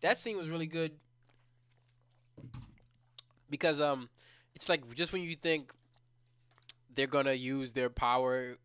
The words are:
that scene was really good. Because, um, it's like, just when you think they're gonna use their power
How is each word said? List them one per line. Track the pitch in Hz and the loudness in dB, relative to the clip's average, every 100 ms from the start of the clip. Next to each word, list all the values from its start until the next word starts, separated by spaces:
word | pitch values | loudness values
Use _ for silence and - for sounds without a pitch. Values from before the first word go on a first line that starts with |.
that | 170 240 | 2 2
scene | 233 196 | 0 -4
was | 160 | -4
really | 165 160 | -4 -2
good. | 165 160 151 _ _ _ _ _ _ _ _ _ _ _ _ _ - - - - - _ _ _ - - _ - | -2 -4 -6 _ _ _ _ _ _ _ _ _ _ _ _ _ -18 -16 -14 -16 -20 _ _ _ -20 -20 _ -10
Because, | 147 165 147 | 0 2 4
um, | 147 135 120 _ - - _ - | 2 2 -4 _ -20 -20 _ -6
it's | - | 0
like, | 160 120 123 | 0 0 -4
just | 170 | -2
when | 185 | -2
you | 170 160 | -4 -2
think | 170 156 127 - _ _ _ _ _ _ _ _ - - - | 2 2 -2 -18 _ _ _ _ _ _ _ _ -20 -20 -8
they're | - 135 | -2 0
gonna | 143 139 | 2 2
use | 131 127 135 131 | 0 -2 -4 -2
their | 127 123 | 0 0
power | - 123 127 127 127 123 - | 2 2 4 2 0 -4 -10